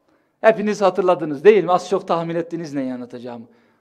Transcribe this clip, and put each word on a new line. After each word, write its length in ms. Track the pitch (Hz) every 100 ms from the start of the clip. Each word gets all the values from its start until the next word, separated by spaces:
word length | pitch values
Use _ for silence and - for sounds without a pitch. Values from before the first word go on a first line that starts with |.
| _ _ _ _
Hepiniz 420 | 220 214 208 202
hatırladınız 640 | 196 185 185 175 160 139
değil 200 | 165 214
mi? 80 | 170
Az 160 | 180 -
çok 200 | 190 -
tahmin 260 | 170 165
ettiniz 400 | 170 165 170 170
neyi 180 | 143 131
anlatacağımı. 540 | 123 120 123 123 120 117 _ _ _